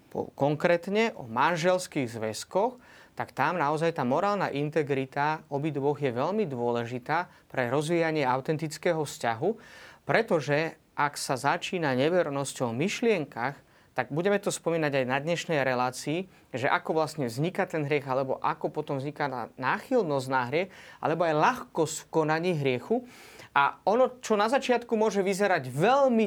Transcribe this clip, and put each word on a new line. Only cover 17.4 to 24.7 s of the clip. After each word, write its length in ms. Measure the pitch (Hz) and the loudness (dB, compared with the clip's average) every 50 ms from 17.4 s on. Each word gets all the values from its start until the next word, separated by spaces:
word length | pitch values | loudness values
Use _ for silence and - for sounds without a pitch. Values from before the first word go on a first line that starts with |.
| 151 180 - - 185 | -4 -2 -2 -2 -4
ten 220 | 185 - 160 147 | -2 -2 -4 -2
hriech, 180 | 139 156 143 131 | 0 -2 -2 -2
alebo 380 | 139 127 135 139 131 123 - | -2 -2 -2 0 -2 -4 -2
ako 260 | - 143 165 - - 165 - | -2 -4 -4 -2 -6 -6 -4
potom 240 | 156 151 - 143 135 | -6 -6 -4 -6 -6
vzniká 320 | 135 147 147 - 151 139 | -6 -6 -6 -4 -4 -4
na-, 180 | 131 123 110 - - | -4 -6 -8 -10 -10
náchylnosť 720 | - 131 131 165 208 - - 262 247 196 156 143 135 127 | -4 -2 -2 -2 -2 -2 0 0 2 2 2 0 -2 0
na 160 | 131 135 131 123 120 | 0 0 0 0 0
hriech, 180 | 139 165 190 190 - - - - - - | 0 -2 -2 -2 -8 -16 -20 -20 -12 -4
alebo 240 | - 135 165 165 | -2 -2 0 2
aj 120 | 180 165 151 151 | 2 2 4 4
ľahkosť 580 | 165 226 262 - - - - 175 156 147 - - - | 4 2 2 0 -8 -8 -2 -2 -2 -2 -2 -8 -12
v 60 | - | -2
konaní 420 | - 160 156 151 156 160 170 185 175 147 | -2 0 2 2 0 0 0 0 0 2
hriechu. 480 | 139 135 123 120 - - 220 254 247 - - - - - - - - - _ | 2 0 0 0 0 -2 -2 -2 -2 -6 -16 -20 -20 -20 -20 -20 -20 -2 _
A 240 | 139 143 135 - - _ | 2 2 2 0 0 _
ono, 320 | 185 208 247 254 247 254 - | 2 4 4 4 2 0 -6
čo 160 | - - 214 | -2 0 2
na 160 | 202 208 226 | 2 2 2
začiatku 400 | 277 269 269 - | 2 0 2 2